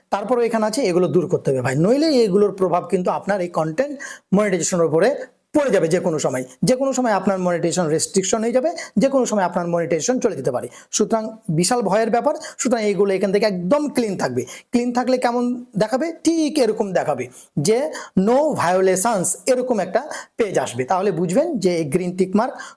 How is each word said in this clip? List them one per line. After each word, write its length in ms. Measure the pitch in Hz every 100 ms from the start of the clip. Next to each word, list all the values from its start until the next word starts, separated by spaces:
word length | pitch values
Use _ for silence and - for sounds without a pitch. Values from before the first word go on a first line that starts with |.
| -
তারপরও 300 | 202 208 247
এখানে 260 | 226 226 214
আছে, 140 | 220
এগুলো 240 | 214 175 180
দূর 200 | 156 151
করতে 220 | 156 -
হবে 100 | 135
ভাই, 160 | 123 131
নইলে 320 | 175 277 320 262
এগুলোর 280 | 226 190 208
প্রভাব 300 | 190 185 175 175
কিন্তু 200 | 185 180
আপনার 300 | 156 190 202
এই 80 | 175
কনটেন্ট 520 | 175 160 156 285 269 - - -
মনিটাইজেশনের 540 | 185 214 180 156 180 160
উপরে 220 | 160 208 285 - _ _ 302
পড়ে 140 | 285
যাবে 180 | 190 165
যে 120 | 175
কোনো 180 | 180 156
সময়। 260 | 151 131 127 -
যে 120 | 170 254
কোনো 160 | 269
সময় 200 | 254 247
আপনার 260 | 202 208 190
মনিটাইজেশন 480 | 180 170 170 165 160
রেস্ট্রিকশন 560 | 156 - 190 185 226
হয়ে 100 | 220
যাবে, 180 | 254 302 349 - -
যে 120 | 262
কোনো 180 | 269 247
সময় 180 | 214
আপনার 220 | 175 180 175
মনিটাইজেশন 520 | 170 165 165 143 254
চলে 180 | 226 156
যেতে 140 | 135
পারে। 180 | 123 117 - -
সুতরাং 460 | - 202 220 220 - -
বিশাল 340 | 156 175 247
ভয়ের 280 | 202 202 226
ব্যাপার। 240 | 233 233 - - -
সুতরাং 240 | 254 233
এইগুলো 300 | 208 190 202
এখান 180 | 190 196
থেকে 140 | 202 214
একদম 420 | 185 175 294 294
ক্লিন 280 | 269 226 175
থাকবে। 260 | 151 123 120 - -
ক্লিন 220 | 240 247
থাকলে 260 | 240 247 254
কেমন 460 | 247 240 247 247 - 180
দেখাবে? 340 | 214 262 330 330
ঠিক 340 | 320 330 302 -
এরকম 340 | 226 214 202
দেখাবে 360 | 175 135 131 123 - - -
যে 320 | 151 226 311 - - -
no 200 | 196 254 302 185
violations, 640 | 165 185 190 180 233 214 165 - -
এরকম 340 | 254 254 226
একটা 300 | 175 214 302 - - -
পেজ 220 | 208 156
আসবে। 260 | 123 117
তাহলে 260 | 127 185 202
বুঝবেন 460 | 165 180 196 339 262
যে 180 | 180 170
এই 80 |
গ্রিন 320 | 156 175 180 185
টিক 200 | 185 202
মার্ক, 180 | 247 - -